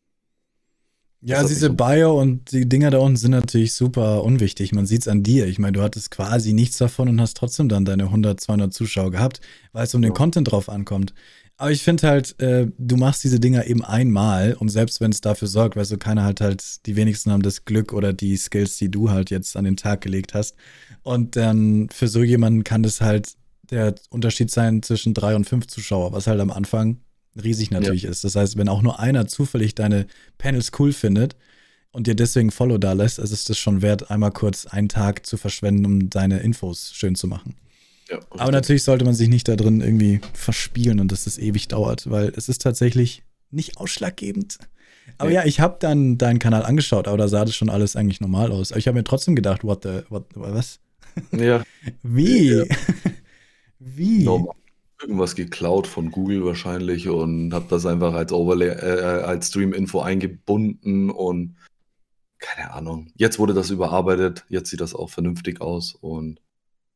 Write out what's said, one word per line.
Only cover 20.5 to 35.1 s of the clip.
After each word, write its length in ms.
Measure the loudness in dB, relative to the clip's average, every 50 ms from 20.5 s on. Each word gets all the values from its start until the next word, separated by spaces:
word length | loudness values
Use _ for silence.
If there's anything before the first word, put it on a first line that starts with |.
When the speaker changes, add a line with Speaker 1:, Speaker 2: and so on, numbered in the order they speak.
| -8 _ -20 -20 -20 -20 -20 -20 -20 -16
Speaker 1:
Und 340 | -8 -4 -2 -2 -2 -2 -2
dann 540 | 0 0 2 2 4 4 4 4 2 0 -2
für 180 | -2 -2 -2 0
so 140 | 2 2
jemanden 420 | 4 4 4 4 4 4 4 2 2
kann 200 | 0 0 0 2
das 180 | 0 0 0
halt 320 | 2 2 2 2 0 -4 -12 _ _ _ _ _ _ -8
der 240 | -4 -2 0 -2 -2 -4 -8 -12
Unterschied 400 | -8 -4 -2 -2 0 0 -2 0
sein 320 | 2 2 2 2 2 0 0
zwischen 320 | 0 -2 -2 0 0 0
drei 200 | 0 0 0 2
und 100 | 2 0
fünf 200 | 0 0 -2 -2
Zuschauer, 480 | -4 -8 -12 -8 -4 -2 -2 -2 -2 -4
was 140 | -4 -2 0
halt 120 | 0 0
am 100 | 0 -2
Anfang 460 | -2 -4 -4 -2 0 0 0 0 -2 -4 -8 _ _ _ _ _ -14 -6 -2
riesig 280 | -2 0 0 0 -2
Speaker 2:
Ja. 80 | 0 0
Speaker 1:
natürlich 260 | 0 0 0 0 -2
ist. 180 | -4 -6 -4 -4
Das 120 | -2 0
heißt, 220 | 0 0 0 0 0
wenn 120 | 0 0
auch 120 | 2 2
nur 180 | 2 2 0 0
einer 280 | 0 0 2 2 0 -2
zufällig 480 | -2 -4 -4 -2 0 -2 -2 -2 -2
deine 320 | 0 0 2 2 0 0 -4 -8 _ _ _ _ -6
Panels 340 | -4 -2 0 0 -2 -4 0 0
cool 140 | 2 2 2
findet 420 | 0 0 2 2 2 2 0 -2 _ _ _ _ _ _ _ _ _ _ _
und 160 | -10 -6 -2 0
dir 80 | 2
deswegen 360 | 2 2 2 4 2 2 2
Follow 260 | 2 2 0 2 2 2
da 160 | 2 2 2
lässt, 260 | 2 2 2 0 -2
also 140 | -6 -6 -6
ist 160 | -6 -4 -4
es 80 | -4 -2
schon 240 | 0 0 0 2
wert, 300 | 2 2 2 0 -2 -4
einmal 200 | -2 0 0 0
kurz 340 | 0 0 -2 -2 -2 -2 -8
einen 240 | -8 -4 -2 -2 0
Tag 360 | 0 0 0 0